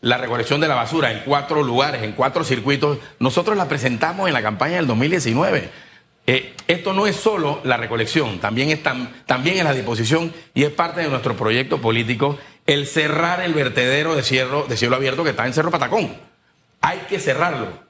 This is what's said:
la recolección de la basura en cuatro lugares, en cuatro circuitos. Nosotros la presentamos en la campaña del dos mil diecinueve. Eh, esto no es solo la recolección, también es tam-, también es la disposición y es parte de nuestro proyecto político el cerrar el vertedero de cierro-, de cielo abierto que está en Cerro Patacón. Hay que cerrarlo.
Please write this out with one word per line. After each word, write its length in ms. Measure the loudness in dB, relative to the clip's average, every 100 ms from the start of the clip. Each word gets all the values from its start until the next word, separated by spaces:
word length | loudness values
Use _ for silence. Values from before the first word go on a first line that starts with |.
la 160 | 0 0
recolección 420 | 0 -2 0 0
de 80 | 2
la 60 |
basura 360 | 2 0 0 0
en 100 | 0
cuatro 420 | 0 0 2 0
lugares, 400 | 2 2 2 0
en 100 | -6
cuatro 320 | 0 0 0
circuitos. 540 | 0 -2 0 2 2 -2 -6 -2
Nosotros 380 | 0 2 2 0
la 100 | 0
presentamos 600 | 0 0 0 0 0 0
en 60 |
la 80 | 0
campaña 340 | 0 0 -2 0
del 100 | 0
dos 100 | 2
mil 140 | 2
diecinueve. 600 | 2 2 2 2 0 -2 -14 -20 -20 _ _ 0
Eh, 280 | 0 0 -16 -2
esto 240 | -2 0
no 140 | 0 0
es 100 | 2
solo 440 | 2 2 0 -2
la 140 | 0 0
recolección, 640 | 0 -2 0 0 0 -2
también 300 | -2 0 0
es 120 | 0
tam-, 260 | -2 -4 -8 -12 -2
también 320 | 0 0 0
es 60 |
la 80 | 0
disposición 640 | 0 -2 -2 2 0 0 -8 -8
y 100 | 0
es 60 | 0
parte 300 | 2 -2 0
de 80 | -2
nuestro 260 | -2 -2
proyecto 460 | -2 0 2 0 0
político 580 | 0 0 0 0 0 -2 -10 -8 0
el 200 | 0 0
cerrar 540 | 0 0 2 0 0
el 140 | 0
vertedero 600 | 0 0 2 2 2 2
de 80 | 0
cierro-, 440 | 2 0 0 -2 -2
de 100 | -2
cielo 200 | 2 2
abierto 280 | 0 0
que 60 | -2
está 160 | 0 0
en 80 |
Cerro 160 | 0 0
Patacón. 440 | 0 0 0 -2 -6 -20 _ _ _ _ _
Hay 160 | -2 -2 -4
que 100 | -4
cerrarlo. 500 | -2 0 0 -2 -6 -10 -20